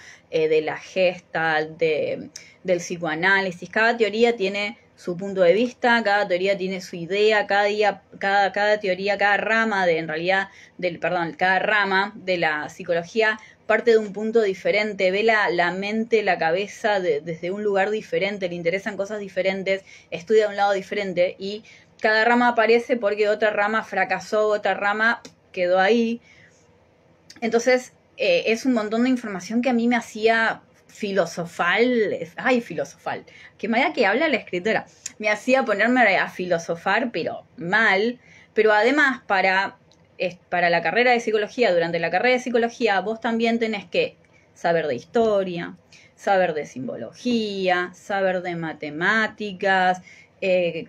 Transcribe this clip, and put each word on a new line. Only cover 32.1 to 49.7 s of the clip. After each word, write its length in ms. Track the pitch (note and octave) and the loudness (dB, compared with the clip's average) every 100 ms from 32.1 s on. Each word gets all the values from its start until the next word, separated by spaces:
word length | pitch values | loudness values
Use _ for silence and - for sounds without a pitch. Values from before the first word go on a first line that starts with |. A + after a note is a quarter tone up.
es-, 200 | A#2+ E3 - | -2 -8 -6
ay, 240 | A3 B3 | 0 0
filosofal, 640 | A#3 E3 C#3 - D#3+ A#2 - - - - | -2 -6 -8 -8 -10 -10 -12 -20 -20 -10
que 100 | G3+ | -4
manera 260 | A3+ D#4+ | 0 0
que 120 | D4+ G3 | 2 2
habla 220 | A3+ D#4+ | 2 0
la 80 | A3 | -2
escritora, 480 | - F3+ G3+ F#3+ - _ - - | -4 -6 -2 -2 -4 _ -18 -8
me 100 | G#3+ | -4
hacía 340 | G#3 - C4 | -2 2 2
ponerme 540 | A#3+ G3 A3+ B3+ A3 E3+ | 2 0 2 4 4 2
a 120 | F3+ | 0
filosofar, 800 | - F3+ E3+ E3+ E3+ G3 G#3 B3+ | -6 -2 -2 -2 -6 -2 -2 -2
pero 340 | F3 D3+ - - - | -4 -6 -8 -14 -12
mal, 640 | E3+ G#3+ A3 F#3+ A3+ B3 _ - - | -2 2 2 2 0 -4 _ -20 -4
pero 180 | - G#3+ | 2 4
además 480 | G#3+ A3+ D4 C#4 A#3+ - | 4 4 4 2 0 -2
para, 500 | F#3+ F#3+ F#3+ G3 - _ _ _ - | 0 2 2 -2 -6 _ _ _ -8
es-, 200 | F#3 F3 _ | -6 -6 _
para 200 | F3 F3 | 0 2
la 120 | E3+ | 2
carrera 300 | E3 G3 B3 | 0 2 2
de 80 | A#3+ | 2
psicología, 540 | A#3 G#3+ G#3 - A3+ | 0 -2 -2 0 2
durante 260 | F3 E3 E3+ | 2 0 -2
la 100 | E3 | -2
carrera 260 | F3+ A#3+ B3+ | 0 0 0
de 60 | |
psicología, 580 | B3 A#3 A#3 - A3 G3 | 0 -2 -2 0 0 0
vos 180 | F#3+ A3+ | -2 -4
también 400 | A#3+ A3+ A#3 A#3 | -4 -2 0 0
tenés 260 | A3+ G#3 - | -2 -4 -4
que 320 | F#3 D3+ - _ _ _ | -2 -2 -6 _ _ _
saber 340 | - E3+ E3 D3+ | -6 0 0 0
de 80 | B2+ | -4
historia, 800 | - A#3 A3+ G3+ F#3+ F3 F3 F#3 _ - - _ | -4 0 2 0 -2 -6 -10 -14 _ -20 -20 _
saber 380 | G#3+ G3 F3 | 0 2 2
de 120 | D#3 D3 | -2 -6
simbología, 1300 | - C3+ - A2 - B3 A#3 G#3+ G3 F#3 F3 F3+ | -10 -10 -10 -12 -8 -2 -2 -2 -2 0 0 -2
saber 480 | F3+ - G3 F#3+ F#3 | -10 -6 -2 0 -2
de 140 | F3+ E3+ | -4 -6
matemáticas, 1500 | D#3+ D3+ D3+ D3 F#3 A3 G#3+ - G#3 F3+ G3 | -8 -8 -10 -4 0 0 -2 -4 -10 -4 0